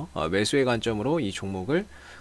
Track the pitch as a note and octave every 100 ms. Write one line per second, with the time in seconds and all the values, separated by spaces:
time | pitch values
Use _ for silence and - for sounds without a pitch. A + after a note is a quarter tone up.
0 | D3+ D#2+ D#2+ F#2 G#2+ C#3+ B2+ A#2 A#2 G#2+
1 | A#2 E3 G#2+ F#2+ G2 F#2+ F#2 D#3+ G#3 -
2 | - -